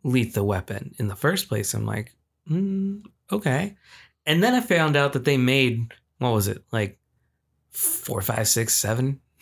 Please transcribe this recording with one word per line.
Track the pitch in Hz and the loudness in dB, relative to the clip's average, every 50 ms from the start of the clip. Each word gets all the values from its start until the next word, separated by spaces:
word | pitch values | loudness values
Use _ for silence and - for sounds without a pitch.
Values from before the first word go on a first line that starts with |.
| - | -4
Lethal | 123 127 127 110 - - 107 101 | 0 2 2 0 0 0 -2 0
Weapon | 104 98 92 92 - 98 98 - - - | 0 0 -2 -4 -6 -10 -10 -10 -12 -8
in | - 104 | -6 -6
the | 101 98 | -6 -4
first | - - 151 190 190 - | -2 -2 -2 0 -2 -4
place." | - 110 110 101 - - | -4 -4 -4 -4 -4 -4
I'm | 107 107 | -4 -4
like, | 107 107 110 107 - _ _ _ _ _ _ _ - | -4 -6 -6 -8 -10 _ _ _ _ _ _ _ -4
"Mm, | 156 180 196 196 190 196 196 196 196 208 214 - _ _ _ - | -2 -2 -2 -2 -2 -4 -4 -4 -6 -8 -14 -20 _ _ _ -6
okay." | 202 208 - 143 127 147 190 208 - _ _ - - - - _ _ _ - | -6 -2 0 0 0 0 -2 -4 -8 _ _ -20 -20 -20 -20 _ _ _ -2
And | 151 156 165 202 | 0 2 4 4
then | 247 254 | 4 2
I | 254 | 2
found | 240 - 185 170 160 151 143 | 2 2 2 2 4 4 4
out | 143 143 139 139 | 4 2 2 0
that | 135 - | 0 0
they | 151 139 | 2 2
made, | 131 123 127 135 139 131 120 117 113 117 117 - _ _ _ _ - | 4 4 4 4 4 4 4 2 0 -4 -6 -10 _ _ _ _ -2
what | 131 123 113 | 0 2 2
was | 107 98 101 | 2 2 0
it, | - - _ - | -2 -4 _ -6
like, | - 110 104 98 - _ _ _ _ _ _ _ _ _ _ _ _ _ _ _ | -2 -2 -2 -2 -6 _ _ _ _ _ _ _ _ _ _ _ _ _ _ _
four, | - - - - - - - - - 95 | -8 -4 -4 -2 -2 -4 -6 -6 -4 -4
five, | 95 - 110 110 110 - | -2 -2 -2 0 0 0
six, | - 117 113 113 - | 2 0 0 0 0
seven? | - - 101 113 123 127 139 139 - _ _ _ - | 0 0 0 0 0 0 -2 -4 -6 _ _ _ -2